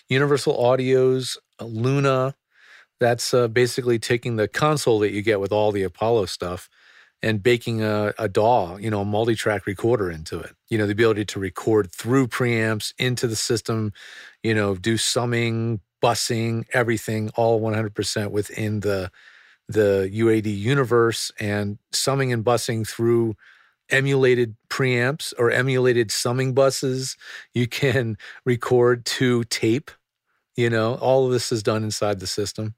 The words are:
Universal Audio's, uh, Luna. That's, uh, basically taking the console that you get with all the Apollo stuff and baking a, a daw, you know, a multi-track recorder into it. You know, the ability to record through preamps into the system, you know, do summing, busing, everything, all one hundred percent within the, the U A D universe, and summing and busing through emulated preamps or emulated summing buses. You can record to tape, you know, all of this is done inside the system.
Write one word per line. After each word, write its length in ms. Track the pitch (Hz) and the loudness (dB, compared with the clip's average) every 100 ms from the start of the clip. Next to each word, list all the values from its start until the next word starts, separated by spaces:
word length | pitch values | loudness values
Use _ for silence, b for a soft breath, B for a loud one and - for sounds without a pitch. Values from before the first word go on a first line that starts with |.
| B | B
Universal 440 | 131 143 143 156 - | 0 2 2 2 2
Audio's, 800 | 120 131 127 131 131 131 123 - _ - | 4 2 4 4 4 2 -2 -10 _ -16
uh, 60 | 113 | -10
Luna. 720 | 113 123 139 139 131 131 - _ b b b b - | -2 0 2 2 2 0 -6 _ b b b b 0
That's, 340 | 120 117 - | 2 2 0
uh, 160 | 127 120 | 2 2
basically 500 | 113 123 127 123 117 | 2 0 0 0 0
taking 380 | - 120 123 110 | 0 -2 -2 -2
the 100 | 104 | -2
console 500 | - 151 147 - 110 | 0 0 2 2 2
that 120 | 104 | 2
you 100 | 101 | 0
get 180 | 107 104 | 0 0
with 100 | 98 | 0
all 200 | 107 107 | 2 2
the 100 | 101 | 0
Apollo 440 | 95 - 113 117 92 | -2 -2 0 2 0
stuff 420 | - 90 90 - b b b b b | -4 -6 -8 -12 b b b b b
and 220 | 113 107 | -2 0
baking 380 | 120 123 120 113 | 2 2 0 -2
a, 300 | 107 107 104 - | 0 0 -2 -2
a 120 | 107 | -2
daw, 480 | 101 110 120 87 92 | 2 4 4 0 -6
you 120 | 110 | -4
know, 120 | 104 | -2
a 40 | 101 | -2
multi-track 600 | 104 113 110 110 104 - | 0 0 0 -2 -2 -4
recorder 440 | 95 117 120 92 | -4 0 0 -2
into 300 | 80 80 85 | -6 -10 -12
it. 160 | 80 - - | -12 -18 -6
You 80 | 113 | -2
know, 80 | 104 | 0
the 60 | |
ability 320 | 104 113 107 104 | 2 2 2 -2
to 140 | 101 | -6
record 520 | 95 - - 110 95 | -8 -4 2 2 2
through 360 | - 113 131 127 | -4 0 0 0
preamps 680 | - 123 117 110 107 - - | 0 -2 0 0 -2 -6 -4
into 300 | 127 123 123 | -4 -2 -2
the 80 | 107 | -4
system, 560 | - 117 - 113 107 - B B B B | -2 -2 -2 -4 -4 -8 B B B B
you 120 | 110 | -2
know, 220 | 107 101 95 | 0 0 -2
do 200 | 113 113 | -2 -2
summing, 840 | - 123 120 117 117 113 117 110 - _ | 0 -2 -2 -2 -2 -2 -4 -6 -8 _
busing, 640 | 123 113 - 117 113 113 107 | 0 0 -2 -2 -2 -4 -2
everything, 560 | 131 117 113 - 110 107 - | -2 0 -2 -2 -4 -4 0
all 240 | 113 113 | 2 2
one 120 | 110 | 0
hundred 200 | 107 110 104 | -2 -4 -4
percent 360 | 104 - 101 | -4 -4 -4
within 500 | 104 98 - 110 107 | -4 -4 -4 -4 -2
the, 280 | 101 98 90 b b b b b - | -2 -2 -4 b b b b b -4
the 400 | 107 104 98 95 | 2 4 4 0
U 180 | 107 113 | 0 2
A 100 | 110 | 2
D 100 | 104 | 0
universe, 800 | 101 104 143 123 120 113 113 - - | -2 0 0 2 4 4 0 -6 -6
and 400 | 104 104 104 104 _ | -4 -2 -4 -6 _
summing 400 | - - 135 131 | -4 -2 0 0
and 100 | 120 | 0
busing 420 | 104 - - 113 107 | 0 0 0 -4 -6
through 480 | - 117 117 113 104 b b b b - | -2 2 2 0 -4 b b b b -2
emulated 680 | 135 139 135 127 123 120 107 - | 0 2 4 4 4 0 -4 -8
preamps 640 | - 131 123 123 160 - - | -2 0 2 0 -2 -6 -2
or 140 | 120 | 0
emulated 600 | 117 131 127 127 120 107 | 2 0 2 2 2 0
summing 420 | - 127 127 131 | -2 -2 -2 0
buses. 640 | 127 135 - 135 131 131 - B B B | 2 2 2 -2 -4 -6 -10 B B B
You 140 | - 120 | -2 -2
can 500 | - 139 127 113 107 B B - | 0 0 0 -2 -4 B B -2
record 600 | 120 - 123 120 123 - | -2 2 4 4 2 -2
to 380 | - 131 120 117 | -2 2 0 -2
tape, 460 | - 113 123 - - _ _ _ _ _ - | -2 0 0 -4 -18 _ _ _ _ _ -2
you 140 | 117 | 0
know, 260 | 113 113 131 | 2 0 0
all 300 | 120 131 131 | 2 2 2
of 60 | |
this 200 | 123 - | 0 0
is 120 | 117 | -2
done 200 | 107 110 | 0 -2
inside 360 | 107 - 104 101 | -2 -2 -2 -2
the 80 | 92 | -4
system. 480 | - 101 - 107 | -6 -6 -6 -10